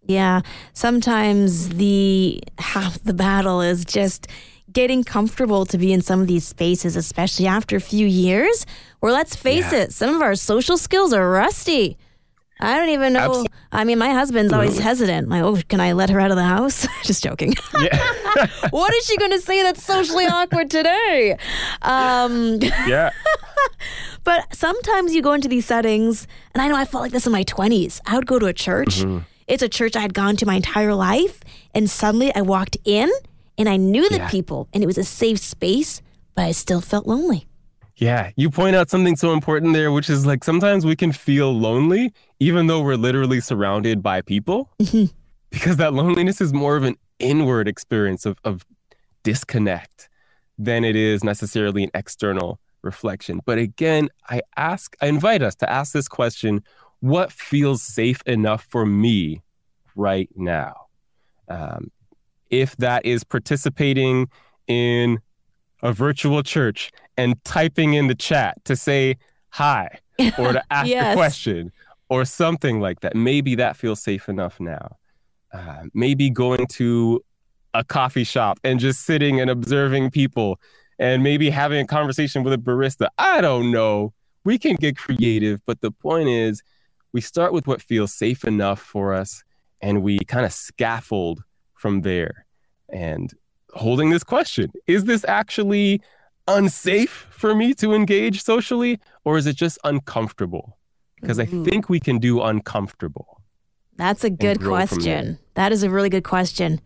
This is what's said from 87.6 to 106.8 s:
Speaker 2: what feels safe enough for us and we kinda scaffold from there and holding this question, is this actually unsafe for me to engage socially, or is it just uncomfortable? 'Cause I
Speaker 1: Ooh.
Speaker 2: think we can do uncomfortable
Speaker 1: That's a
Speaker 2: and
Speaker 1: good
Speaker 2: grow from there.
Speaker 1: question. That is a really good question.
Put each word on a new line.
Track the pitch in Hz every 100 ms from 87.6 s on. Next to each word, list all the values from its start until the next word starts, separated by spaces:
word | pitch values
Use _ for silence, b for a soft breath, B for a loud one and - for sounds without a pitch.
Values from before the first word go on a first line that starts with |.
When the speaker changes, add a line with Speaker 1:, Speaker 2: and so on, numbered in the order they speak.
| 139
Speaker 2:
what | 131
feels | - 113 101
safe | - 107 127
enough | 117 104 98 98
for | - 104 98
us | 95 95 - _ _ _ _
and | 101 101
we | 98 101
kinda | - 123 117
scaffold | - - - 113 117 - 104 85 82 - _ _ _
from | 107 98
there | 92 90 82 - _ _ _ _ _
and | 92 82 78 87 - _ _ _
holding | - 110 127 156
this | 170
question, | - 254 339 - 98 - -
is | 190
this | 202 233 -
actually | 202 220 - 202 202 202 202 b b b _ -
unsafe | 202 196 - 185 202 233 - -
for | - 214
me | 214 226
to | 269 214
engage | 214 202 196 220 196
socially, | - 226 - 240 240 233 b b
or | - 156
is | 147
it | 135
just | 170 -
uncomfortable? | 147 143 - - 110 - 92 87 - - _ _ _ _
'Cause | - 113
I | 113
Speaker 1:
Ooh. | 175
Speaker 2:
think | 165 202 -
we | 175
can | - 120
do | 120 120
uncomfortable | 110 107 - 107 98 - 82 71 - _ _ _ _ _ _ -
Speaker 1:
That's | 180 202
a | 226
Speaker 2:
and | 180
Speaker 1:
good | 202 202
Speaker 2:
grow | 196 185 196
from | 180
there. | 170 156
Speaker 1:
question. | - 160 _
That | - 196
is | 214
a | 196
really | 190 196
good | 185
question. | 165 185 180 - 170 160